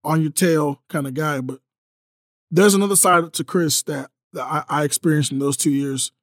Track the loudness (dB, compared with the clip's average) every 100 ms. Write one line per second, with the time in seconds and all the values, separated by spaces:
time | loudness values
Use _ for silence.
0 | 0 0 0 0 2 2 0 -6 _ -6
1 | -6 -4 -4 -4 -6 -10 _ _ _ _
2 | _ _ _ _ _ 4 6 4 2 2
3 | 4 4 2 -6 -4 0 0 -2 -4 -8
4 | -10 _ _ -10 -6 -6 -2 -2 -2 0
5 | 0 2 0 0 -2 0 0 0 -2 -4
6 | -6 _